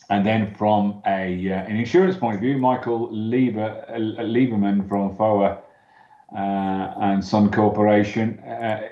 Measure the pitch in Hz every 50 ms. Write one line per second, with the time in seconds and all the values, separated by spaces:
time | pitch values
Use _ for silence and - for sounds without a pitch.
0 | _ - 101 101 98 107 110 110 104 95 - - 104 107 107 104 101 101 101 -
1 | - - 98 95 95 92 90 90 92 95 95 95 95 107 107 110 113 110 - 175
2 | 190 180 185 - 123 113 107 95 107 131 139 131 127 127 127 123 - 120 117 117
3 | 117 117 110 107 110 113 120 127 127 123 107 110 107 110 107 - - - 113 113
4 | 110 110 104 113 113 104 117 123 131 120 113 104 101 101 101 101 92 92 104 101
5 | 101 95 92 - 107 110 107 101 98 95 - - - - _ _ _ _ _ _
6 | _ _ _ _ _ - 107 107 98 98 98 98 98 95 95 95 92 92 - -
7 | 107 98 98 98 92 - - 107 104 101 - 113 107 104 - 107 107 107 104 104
8 | 101 - - 113 113 113 107 - - 123 117 117 117 110 107 107 107 -